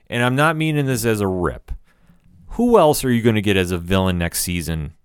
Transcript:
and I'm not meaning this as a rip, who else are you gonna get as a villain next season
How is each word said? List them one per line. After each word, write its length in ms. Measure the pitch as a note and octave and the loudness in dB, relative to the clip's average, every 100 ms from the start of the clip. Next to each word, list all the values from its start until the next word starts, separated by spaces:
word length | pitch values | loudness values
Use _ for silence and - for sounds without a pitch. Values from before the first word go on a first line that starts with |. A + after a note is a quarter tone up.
| - | -8
and 140 | A#2+ | -2
I'm 100 | B2 | 0
not 220 | C3 D3+ D#3+ | 2 0 0
meaning 300 | D#3+ D3+ C3+ | -2 -2 -2
this 180 | B2+ | -2
as 160 | A2+ A2 | 0 0
a 80 | G2 | 0
rip, 420 | F#2 E2+ C2 - - _ _ _ _ _ - - | 0 -2 -4 -10 -14 _ _ _ _ _ -20 -12
who 300 | - A#3+ A3+ | -4 2 4
else 260 | D#3+ D3 | 4 2
are 80 | C3 | 0
you 100 | A#2+ | 2
gonna 180 | A2+ G#2+ | 2 2
get 140 | G2+ F#2+ | 2 2
as 140 | F2+ | 0
a 80 | F2 | -2
villain 400 | E2+ F#2+ F#2+ F2+ | -2 0 0 0
next 220 | E2+ - | -2 -4
season 540 | - F2 D#2+ E2 D2 - | -6 -6 -4 -6 -8 -12